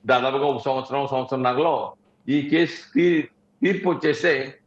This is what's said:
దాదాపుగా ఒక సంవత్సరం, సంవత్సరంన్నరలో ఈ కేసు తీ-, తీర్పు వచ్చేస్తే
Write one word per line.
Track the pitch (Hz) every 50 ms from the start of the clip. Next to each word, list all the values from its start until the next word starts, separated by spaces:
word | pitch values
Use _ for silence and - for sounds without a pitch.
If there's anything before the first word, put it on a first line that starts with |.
| -
దాదాపుగా | 113 127 123 123 135 135 139 143
ఒక | 147 135 117 -
సంవత్సరం, | 139 131 131 131 - 131 139 139 131
సంవత్సరంన్నరలో | 135 131 131 131 139 131 127 123 123 127 160 165 151 117 - - - _ _ _ _ _ _ 120
ఈ | 139 147 143 -
కేసు | 160 165 170 - - - - - _
తీ-, | - 175 175 170 156 147 - _ _ _ _ _ _
తీర్పు | - 185 196 - - 185
వచ్చేస్తే | 165 131 - 156 143 - - 131 135 135 135 139 - _ _